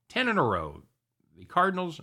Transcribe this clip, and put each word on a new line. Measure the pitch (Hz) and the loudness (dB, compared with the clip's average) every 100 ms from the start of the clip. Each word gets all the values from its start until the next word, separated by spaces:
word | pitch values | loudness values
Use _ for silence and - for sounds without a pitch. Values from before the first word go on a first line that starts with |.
| - | -8
Ten | 226 254 | -2 0
in | 208 | 2
a | |
row. | 127 90 78 73 - _ _ _ _ 80 | 2 2 -2 -10 -20 _ _ _ _ -20
The | |
Cardinals | 92 - 190 185 180 156 | -4 2 2 0 -4 -8